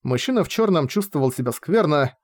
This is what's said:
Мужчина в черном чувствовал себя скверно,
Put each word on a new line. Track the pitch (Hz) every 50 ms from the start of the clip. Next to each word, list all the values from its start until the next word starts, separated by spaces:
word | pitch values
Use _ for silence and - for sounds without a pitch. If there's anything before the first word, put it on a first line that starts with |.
| -
Мужчина | 127 127 127 - - 262 233 175
в | -
черном | - - 220 208 190 160 139 131
чувствовал | - 208 196 - - 147 135 131 -
себя | - 131 123 113
скверно, | - - - 190 226 202 151 151 143 139 127 - _